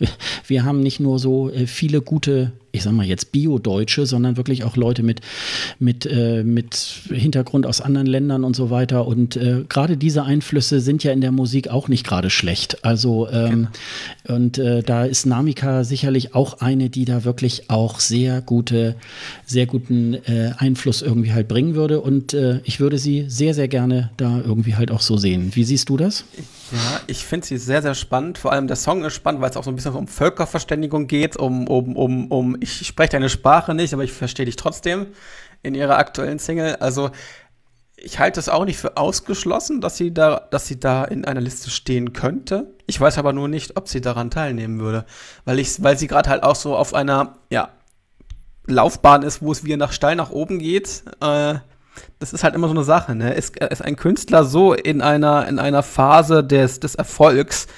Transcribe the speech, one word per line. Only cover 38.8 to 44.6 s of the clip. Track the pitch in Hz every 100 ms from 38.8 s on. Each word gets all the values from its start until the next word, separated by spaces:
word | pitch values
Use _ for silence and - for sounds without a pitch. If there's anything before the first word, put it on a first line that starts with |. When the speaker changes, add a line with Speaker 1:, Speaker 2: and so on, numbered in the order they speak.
| - -
Speaker 2:
ausgeschlossen, | 151 190 - 196 180 226 - 294
dass | - -
sie | 175
da, | 170 156 147 -
dass | 143 -
sie | 131
da | 135 131
in | 135 170 -
einer | 131
Liste | 123 - 123
stehen | - - 127 120
könnte. | - 135 269 - 196 285 - -
Ich | -
weiß | 139 151
aber | 143
nur | 139 143
nicht, | 156 - -
ob | -
sie | 135
daran | 123 117 120
teilnehmen | 160 151 120